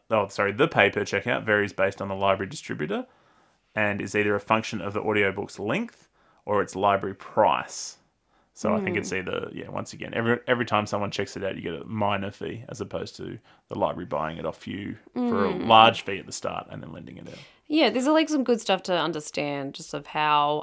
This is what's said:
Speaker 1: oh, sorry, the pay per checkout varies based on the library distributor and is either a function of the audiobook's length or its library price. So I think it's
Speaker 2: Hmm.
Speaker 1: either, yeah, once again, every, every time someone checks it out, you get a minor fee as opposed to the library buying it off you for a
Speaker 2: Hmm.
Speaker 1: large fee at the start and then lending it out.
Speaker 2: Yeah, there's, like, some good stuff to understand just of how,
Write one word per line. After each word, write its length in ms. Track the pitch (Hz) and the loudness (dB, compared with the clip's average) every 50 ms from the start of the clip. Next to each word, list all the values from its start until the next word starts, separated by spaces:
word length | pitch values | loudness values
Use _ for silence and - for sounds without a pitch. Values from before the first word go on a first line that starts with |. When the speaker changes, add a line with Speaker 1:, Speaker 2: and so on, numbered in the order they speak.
| _ - | _ 0
Speaker 1:
oh, 180 | 113 107 101 101 | 2 2 2 0
sorry, 240 | - - 104 101 | 0 0 0 2
the 160 | 101 110 151 165 | 2 2 2 2
pay 220 | - 120 101 101 | 6 6 6 6
per 120 | - 101 | 4 2
checkout 420 | 101 - - 101 - 117 131 131 110 | -2 0 0 -2 0 0 -2 0 2
varies 280 | 110 104 104 101 98 | 2 4 4 2 2
based 280 | - - 95 98 - - | 0 0 0 0 0 -2
on 80 | 101 98 | -6 -6
the 60 | 98 | -2
library 340 | 98 98 98 98 98 98 95 | 0 4 4 4 2 0 -6
distributor 580 | - - - - 113 - - 160 208 240 254 - _ _ _ _ _ _ _ _ _ _ _ _ - | -8 -10 -8 -8 -6 -4 -4 -2 -2 -4 -6 -8 _ _ _ _ _ _ _ _ _ _ _ _ -2
and 260 | 107 107 104 101 101 | 0 2 2 2 0
is 140 | 104 104 - | -2 -2 0
either 200 | 104 104 104 104 | 2 2 2 2
a 60 | 101 | 0
function 400 | - - 113 110 110 - - 101 | 2 2 2 2 2 -2 -6 -6
of 120 | 82 104 | -6 -4
the 80 | 101 104 | -4 -4
audiobook's 580 | - 107 107 104 101 98 92 101 101 - - - | -2 0 2 2 2 2 0 -2 -6 -8 -8 -6
length 500 | 95 107 127 196 233 226 - - _ _ _ _ _ _ _ _ - | -4 -2 -2 -2 -4 -6 -12 -20 _ _ _ _ _ _ _ _ -4
or 180 | - 104 101 | 0 0 0
its 140 | 92 - - | 0 0 0
library 380 | 95 101 101 101 95 - 95 98 | 2 2 4 4 2 0 -4 -8
price. 840 | - - - - 113 104 90 67 62 - - - - - - - _ _ _ _ _ _ _ _ _ _ _ _ | -8 -12 -2 2 4 4 4 4 2 -2 -6 -10 -12 -12 -12 -14 _ _ _ _ _ _ _ _ _ _ _ _
So 180 | - - 101 - | -4 -2 0 0
I 60 | - | 0
think 160 | 190 - 101 | 0 -2 -2
it's 140 | 101 90 - | -4 -4 -4
Speaker 2:
Hmm. 60 | - | -4
Speaker 1:
either, 340 | 95 92 92 - 82 - - | -6 -4 -4 -6 -6 -6 -6
yeah, 160 | - 85 - - | -8 -10 -10 -8
once 240 | 98 98 107 - | -8 -8 -8 -8
again, 220 | - - - 90 - | -10 -12 -10 -6 -2
every, 240 | 113 113 117 120 120 - | 0 2 2 2 2 2
every 180 | - 127 120 120 | 0 0 0 0
time 220 | - 110 107 104 | 0 0 0 0
someone 240 | - - 104 101 98 | 0 -2 -2 -2 -2
checks 260 | - - 101 - - | -4 -4 -4 -4 -4
it 80 | 95 95 | -4 -4
out, 120 | 95 - | -4 -4
you 40 | - | -4
get 120 | - 87 82 71 | -6 -6 -6 -8
a 20 | - | -8
minor 460 | - 110 107 104 101 104 101 98 101 | -6 -4 -2 0 0 0 -2 -4 -6
fee 340 | - - - 82 - 113 113 - | -8 -8 -8 -8 -8 -8 -10 -10
as 100 | - 104 | -8 -8
opposed 340 | 101 104 - 87 92 - - | -8 -6 -6 -6 -6 -8 -10
to 220 | - 95 92 92 113 _ _ - _ _ - | -10 -10 -10 -10 -12 _ _ -20 _ _ -8
the 100 | - 101 | -2 0
library 280 | 95 78 - 87 90 | 0 0 0 -2 -6
buying 320 | - 76 73 78 78 82 82 | -4 -2 -2 -2 -2 -4 -4
it 80 | 80 | -6
off 200 | 80 - - - | -6 -6 -8 -10
you 300 | 104 101 98 101 95 107 - - - | -10 -8 -8 -8 -8 -10 -12 -14 -10
for 320 | - 247 247 240 226 - 101 | -6 -4 -2 0 0 2 0
a 60 | - | 0
Speaker 2:
Hmm. 140 | - 185 87 110 | 0 0 4 8
Speaker 1:
large 340 | 113 110 113 117 - - | 10 10 10 10 8 4
fee 160 | - 98 101 87 | -2 -6 -6 -6
at 60 | - | -6
the 60 | - | -10
start 340 | - - - 92 82 - - - | -10 -6 -6 -6 -6 -6 -8 -10
and 120 | - - | -12 -14
then 80 | - - | -12 -12
lending 260 | 85 - - - - - | -14 -14 -14 -16 -16 -16
it 80 | - - | -16 -16
out. 100 | - - - - - _ _ - | -16 -16 -18 -20 -20 _ _ 0
Speaker 2:
Yeah, 220 | 302 320 311 220 | 2 4 4 4
there's, 160 | 214 254 247 | 4 2 2
like, 220 | 285 311 320 320 311 | 4 4 4 4 2
some 160 | 311 277 240 | 2 0 2
good 160 | - 240 220 | 2 0 0
stuff 240 | - - 190 185 - | 2 0 0 0 0
to 80 | - 180 | 0 0
understand 800 | 170 147 165 165 151 151 - - 151 147 147 143 143 139 139 143 | 0 2 0 -2 -2 -4 -4 -4 -4 -4 -2 -4 -4 -6 -8 -10
just 180 | - 160 - | -12 -12 -10
of 140 | - 147 143 | -10 -10 -8
how, 560 | - - 156 151 151 151 147 147 147 151 151 | -6 -2 0 2 4 4 4 4 2 2 0